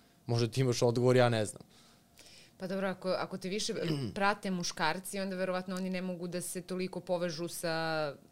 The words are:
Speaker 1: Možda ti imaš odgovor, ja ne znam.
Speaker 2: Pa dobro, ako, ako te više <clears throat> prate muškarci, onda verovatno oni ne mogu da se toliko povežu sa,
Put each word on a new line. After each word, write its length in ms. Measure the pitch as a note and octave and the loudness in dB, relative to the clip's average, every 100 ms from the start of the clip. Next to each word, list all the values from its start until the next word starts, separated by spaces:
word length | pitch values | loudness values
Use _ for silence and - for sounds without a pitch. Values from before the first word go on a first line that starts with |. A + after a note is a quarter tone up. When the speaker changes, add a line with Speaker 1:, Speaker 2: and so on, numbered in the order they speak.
| - _ - | -20 _ -2
Speaker 1:
Možda 220 | A#2 A#2+ | 2 2
ti 120 | B2+ | 2
imaš 220 | C3 A#2 | 2 4
odgovor, 340 | B2 A#2+ B2+ B2 | 4 6 6 8
ja 120 | A#2+ | 8
ne 160 | A2+ | 4
znam. 180 | G#2 - - - - - _ - - - - | 0 -4 -18 -20 -20 -20 _ -20 -20 -20 -20
Speaker 2:
Pa 120 | - F#3 | -12 -6
dobro, 220 | F#3+ F#3+ | -2 -2
ako, 200 | F#3 F#3 | -2 -2
ako 280 | E3 E3 F#3 | -2 -2 -6
te 100 | F#3 | -4
više 260 | G#3 - - E3+ | -2 -2 -2 -2
<clears throat> 200 | D3 A2+ | -2 -2
prate 360 | G3+ G3 G#3 G3 | 0 0 2 -2
muškarci, 680 | F3+ E3+ - D#3+ F3+ - G3 | -2 -4 0 0 0 -4 -6
onda 160 | F#3+ F#3 | -4 -2
verovatno 400 | F#3 F3+ F#3 F#3 | -2 -2 -4 -4
oni 140 | F#3 | -2
ne 120 | F#3 | -2
mogu 260 | F#3 F3 F3 | -4 -6 -6
da 120 | F3+ | -6
se 200 | F3 F#3 | -6 -8
toliko 380 | F3+ F#3 F#3 F3+ | -6 -4 -4 -6
povežu 460 | F3+ F3 F3 D#3 E3+ | -2 0 0 -2 -6
sa, 680 | - E3+ D#3+ D#3+ D#3 D3 - - | -4 -2 0 0 0 -2 -6 -16